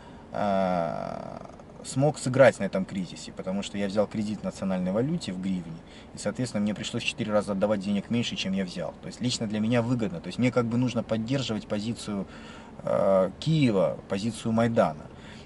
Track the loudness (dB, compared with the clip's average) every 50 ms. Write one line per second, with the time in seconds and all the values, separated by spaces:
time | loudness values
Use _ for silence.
0 | -18 -18 -18 -18 -16 -8 -4 -2 0 2 2 2 2 2 2 2 0 0 -2 -4
1 | -6 -8 -8 -8 -10 -12 -12 -14 -14 -16 -16 -18 -18 -18 -18 -14 -12 -4 0 2
2 | 4 2 2 0 -2 0 8 10 10 10 10 6 -2 -2 0 -2 -2 -2 -4 -4
3 | -6 -6 -8 -12 -14 -12 -12 -8 -6 -4 -4 -4 -4 -4 -4 -4 -2 0 2 2
4 | 0 2 0 -2 -2 -2 -4 -4 -4 -6 -6 -4 -2 -2 0 0 0 0 0 0
5 | 0 0 0 -2 -4 -4 -6 -4 -2 -2 -2 -2 -4 -6 -12 -14 -14 -18 -20 -20
6 | -20 -18 -14 -6 -6 -4 -2 -2 -4 -2 0 0 0 0 0 -2 -6 -4 -4 -4
7 | -4 -4 -2 -2 -2 2 2 2 2 2 0 0 2 2 2 2 2 0 0 0
8 | 0 0 0 0 0 0 -2 -4 -2 -2 0 0 -2 -2 -4 -6 -6 -6 -8 -10
9 | -12 -14 -8 -4 -2 -2 -2 -2 -2 -2 0 0 2 2 4 2 4 2 0 0
10 | 0 -2 -2 -4 -8 -8 -2 0 2 2 4 2 2 2 2 2 2 2 0 -2
11 | -2 0 -2 -2 0 0 -2 -2 0 -2 -2 -4 -2 -2 -4 -2 -2 -4 -4 -4
12 | -6 -6 -4 -4 -4 -6 -10 -14 -16 -16 -16 -16 -16 -16 -16 -8 -2 0 2 4
13 | 4 6 6 6 6 4 0 -4 0 2 4 6 6 6 6 6 4 4 2 -2
14 | -4 -4 -4 -2 -2 -4 -4 -4 -2 0 2 4 4 4 4 4 4 4 2 -4
15 | -10 -16 -16 -16 -16 -16 -16 -16 -14